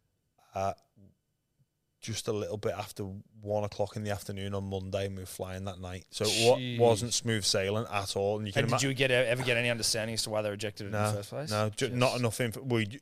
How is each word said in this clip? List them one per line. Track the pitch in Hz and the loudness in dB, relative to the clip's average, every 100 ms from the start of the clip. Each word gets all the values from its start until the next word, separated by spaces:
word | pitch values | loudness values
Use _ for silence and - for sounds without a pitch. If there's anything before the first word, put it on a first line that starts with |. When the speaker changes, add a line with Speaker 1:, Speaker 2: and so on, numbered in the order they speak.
| _ _ _ _ _ | _ _ _ _ _
Speaker 1:
uh, | 98 98 - _ - 98 _ _ _ _ _ _ _ _ _ | -2 -2 -4 _ -20 -20 _ _ _ _ _ _ _ _ _
just | - 107 - | -8 -4 -2
a | |
little | 107 87 104 | -2 -4 -4
bit | 110 92 | -4 -4
after | 101 - 98 98 - 110 | -8 -10 -10 -10 -16 -12
one | 104 104 | -4 -2
o'clock | 104 - 101 110 | -2 -2 -4 -4
in | |
the | 107 | -6
afternoon | 101 - 98 98 | -6 -6 -6 -4
on | 98 98 | -4 -4
Monday, | 95 95 98 98 | -4 -4 -2 -2
and | 95 | -6
we | |
were | 92 | -10
flying | - 92 92 | -10 -8 -6
that | 98 90 | -8 -8
night. | 90 92 - | -10 -10 -10
So | - 107 | -2 0
it | 104 117 | 6 6
wa-, | 127 | 6
Speaker 2:
Jeez. | 123 117 | 2 4
Speaker 1:
wasn't | 120 107 117 | 6 6 2
smooth | - 117 110 | 0 2 2
sailing | 92 104 95 110 117 | 2 2 2 0 -2
at | 101 98 101 | -2 -2 0
all. | 98 107 | 0 0
And | 107 | -2
you | |
can | 139 | 0
Speaker 2:
And | 123 | 2
did | 135 | 2
Speaker 1:
ima- | 135 | 2
Speaker 2:
you | |
get, | 127 135 | 2 4
ever | 123 120 127 | 4 4 2
get | 127 117 | 2 2
any | 120 | 2
understanding | 117 107 110 110 | 2 0 0 -2
as | 110 | -2
to | 113 | 0
why | 107 | 0
they | 107 | 0
rejected | 101 107 - | -2 -6 -6
it | 101 | -4
in | |
Speaker 1:
No, | 107 107 | 0 2
Speaker 2:
the | 104 | 0
first | 101 | -4
place? | 123 151 | -8 -2
Speaker 1:
no, | 104 107 | 2 2
ju-, | 107 123 | 0 -2
Speaker 2:
Just | 123 | 2
Speaker 1:
not | 123 120 | 2 2
enough | 117 - | 0 0
info. | 120 104 | -2 -2
We | 127 117 104 120 | 0 0 0 -4